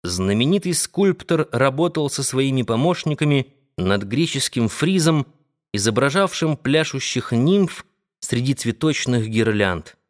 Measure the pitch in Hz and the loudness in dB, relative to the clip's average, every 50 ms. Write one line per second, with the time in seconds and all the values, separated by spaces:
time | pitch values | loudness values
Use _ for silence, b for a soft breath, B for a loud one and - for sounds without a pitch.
0 | - 87 87 92 95 98 101 110 123 143 190 202 - 180 165 - - - _ 180 | -4 -4 -4 -2 0 0 2 2 2 2 0 0 0 -2 -2 -2 -4 -4 _ 0
1 | 202 196 175 - - - 170 151 151 - - 117 135 135 131 143 170 170 - 160 | 2 2 0 -2 -2 -2 -2 -2 0 -2 0 2 2 2 2 0 -2 -2 0 -2
2 | 147 139 - - 131 - - 131 135 135 135 131 120 - 113 113 139 175 175 - | -2 -2 -4 -4 -6 -2 0 0 0 2 0 0 0 0 0 2 2 2 0 0
3 | - 156 151 - 151 147 143 139 127 - _ _ _ _ _ - 90 92 98 101 | -2 -4 -2 0 0 2 2 2 0 -4 _ _ _ _ _ -2 0 0 0 0
4 | 101 98 113 139 170 156 - 139 - - - 123 117 104 - - 151 170 190 185 | -2 -2 0 0 0 0 -2 -4 -4 -2 0 0 0 0 0 0 0 2 2 2
5 | 156 165 160 151 131 - _ _ _ _ _ _ _ _ - 101 98 113 107 120 | 2 4 2 2 0 -2 _ _ _ _ _ _ _ _ -6 -2 0 0 2 2
6 | 135 143 139 196 196 185 - - 165 156 147 - _ 135 139 156 156 - - 139 | 0 2 2 2 0 0 0 -2 -2 -2 -2 -2 _ 0 0 0 0 -2 -6 -6
7 | - - - 127 - - 120 117 127 160 190 202 190 160 - - - _ _ _ | -6 -4 -4 -4 -2 0 0 2 4 4 4 4 2 0 -2 -12 -18 _ _ _
8 | _ _ _ _ - - - 117 123 135 135 - - 117 113 - 156 156 143 - | _ _ _ _ -8 -4 -2 -2 0 -2 -2 -2 -2 -4 -2 0 0 -2 0 0
9 | - 123 123 120 110 110 110 113 113 113 107 104 101 95 90 82 - - - _ | 0 0 0 0 0 0 0 0 2 2 2 2 0 0 0 -4 -8 -12 -20 _
10 | _ | _